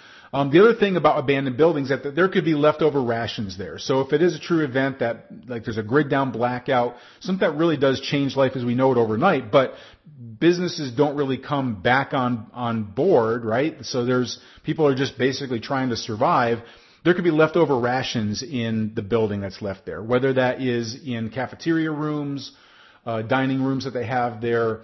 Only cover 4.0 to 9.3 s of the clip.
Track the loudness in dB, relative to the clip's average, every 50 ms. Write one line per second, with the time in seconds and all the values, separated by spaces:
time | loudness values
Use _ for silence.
4 | 0 2 2 2 2 2 0 -2 -4 -2 0 0 0 0 0 0 0 -2 -2 -2
5 | -4 -4 -4 -6 -12 -20 -20 -16 -12 -10 -10 -8 -6 -6 -6 -6 -2 2 2 2
6 | 2 2 2 0 0 0 -2 0 0 0 -2 -2 -2 0 2 2 2 0 -4 -8
7 | -20 -20 -20 -10 -6 -4 -2 0 0 0 2 2 2 2 2 2 2 2 2 0
8 | -2 -2 -2 0 0 0 0 2 0 0 0 -2 -2 0 2 4 4 4 4 4
9 | 2 2 2 2 2 2